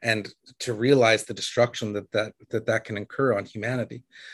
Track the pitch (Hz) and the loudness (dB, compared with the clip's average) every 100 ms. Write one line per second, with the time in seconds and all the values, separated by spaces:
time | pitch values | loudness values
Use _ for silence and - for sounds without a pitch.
0 | 117 110 98 - _ _ - 107 123 139 | -2 -2 -4 -14 _ _ -6 0 4 6
1 | 113 110 - 98 - - 120 - 110 104 | 6 4 2 -8 -4 2 0 0 -6 -6
2 | 104 107 110 - 107 113 107 110 - 104 | -4 -4 -4 -8 _ -4 -2 -4 -4 -8
3 | 101 - 135 104 98 110 110 127 110 120 | -8 -2 0 0 -4 -8 -6 -4 -6 -10
4 | - - - | -18 -20 -20